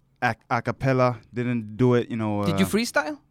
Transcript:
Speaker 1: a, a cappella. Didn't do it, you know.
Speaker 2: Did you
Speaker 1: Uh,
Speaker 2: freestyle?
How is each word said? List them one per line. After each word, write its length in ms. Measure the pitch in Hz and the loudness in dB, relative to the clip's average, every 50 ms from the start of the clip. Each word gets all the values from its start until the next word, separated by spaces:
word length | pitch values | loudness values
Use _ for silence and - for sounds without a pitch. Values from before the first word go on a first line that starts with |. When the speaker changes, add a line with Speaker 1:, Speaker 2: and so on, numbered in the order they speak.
| _ _ _ - | _ _ _ -4
Speaker 1:
a, 140 | - 120 113 - _ - | -2 -2 -2 -4 _ -4
a 120 | 131 117 | -4 -2
cappella. 560 | - - 113 - - 135 131 127 127 123 123 110 - - - | -2 -4 -6 -2 0 0 2 4 2 2 0 -2 -10 -12 -8
Didn't 420 | 120 123 123 123 117 110 104 107 | -6 -4 -2 -2 -4 -4 -6 -2
do 200 | 104 127 123 123 | 2 4 4 4
it, 140 | 120 113 - | 4 2 0
you 60 | 120 113 | -4 -4
know. 280 | 110 107 104 104 101 | -2 -2 0 0 0
Speaker 2:
Did 140 | 101 98 98 | 0 2 2
you 60 | - | 0
Speaker 1:
Uh, 40 | - | 0
Speaker 2:
freestyle? 480 | - 208 240 240 - 302 294 302 302 - _ _ | 0 0 -2 0 -2 -2 -2 -2 -6 -10 _ _